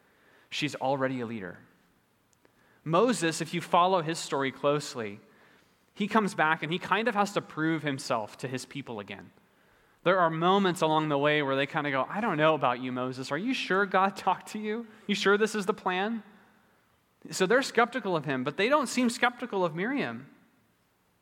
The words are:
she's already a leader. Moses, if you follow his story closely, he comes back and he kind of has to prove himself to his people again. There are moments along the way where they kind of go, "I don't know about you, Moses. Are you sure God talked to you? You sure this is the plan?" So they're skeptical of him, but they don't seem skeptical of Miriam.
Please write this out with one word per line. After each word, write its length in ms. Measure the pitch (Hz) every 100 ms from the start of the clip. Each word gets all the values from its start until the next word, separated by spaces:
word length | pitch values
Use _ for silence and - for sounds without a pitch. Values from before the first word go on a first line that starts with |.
| _ _ _ _ -
she's 240 | - 147 117
already 440 | 131 139 131 127
a 60 | 113
leader. 320 | 113 90 - - _ _ _ _ _ _ _ _ _ _ _
Moses, 580 | 151 170 247 196 165 160
if 140 | 160
you 60 | 175
follow 420 | - 180 180 185
his 160 | 156 165
story 320 | - 143 135
closely, 680 | 127 143 147 147 123 104 104 - _ _ _ _ _ _
he 120 | - 208
comes 260 | 226 196
back 280 | - 156 160
and 100 | 156
he 60 | 175
kind 300 | - 196 233
of 60 |
has 180 | 202 196
to 80 | 185
prove 420 | - 151 160 160
himself 540 | 147 131 - 120 104 -
to 120 | 135
his 160 | 127
people 360 | - 143 127 110
again. 300 | 101 98 92 _ _ _ _ _ _ _
There 160 | 165 185
are 120 | 165
moments 500 | 160 175 196 190 170
along 280 | 160 156 156
the 100 | 143
way 240 | 147 151
where 140 | 135 135
they 100 | 143
kind 200 | 160 143
of 60 |
go, 140 | 135 127
"I 120 | 180
don't 160 | 233 151
know 180 | 160
about 260 | 151 135 123
you, 120 | 127
Moses. 400 | 127 127 131 127
Are 60 | 143
you 160 | 233
sure 300 | 247 - 185 202
God 300 | 190 196 196
talked 320 | 190 180 -
to 100 | 214
you? 280 | 214 226 226 - -
You 80 |
sure 220 | 202 196 202
this 180 | 214
is 120 | 220 190
the 80 |
plan?" 480 | 190 190 180 208 226 - - _ _ _ _ _ _ _ _ -
So 160 | 160 185
they're 160 | 254
skeptical 520 | 262 - 240 254 196
of 100 | 165
him, 200 | 147 131
but 120 | 135 147
they 120 | 220
don't 200 | 302 247
seem 200 | 247 240
skeptical 560 | 233 247 247 254 196
of 100 | 175
Miriam. 540 | 165 214 277 131 113 165 _ _ _ _ _ _ _ _ _